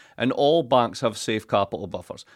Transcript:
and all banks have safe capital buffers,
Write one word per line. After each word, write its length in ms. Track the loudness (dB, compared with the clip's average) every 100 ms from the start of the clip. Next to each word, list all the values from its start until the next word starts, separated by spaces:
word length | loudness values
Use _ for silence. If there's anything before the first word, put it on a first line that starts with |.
| -20 -4
and 160 | -2
all 300 | 2 4 4
banks 380 | 4 2 2 0
have 140 | -4 -4
safe 300 | -2 -4 0
capital 400 | 0 0 -4 -8
buffers, 380 | -10 -12 -16 -18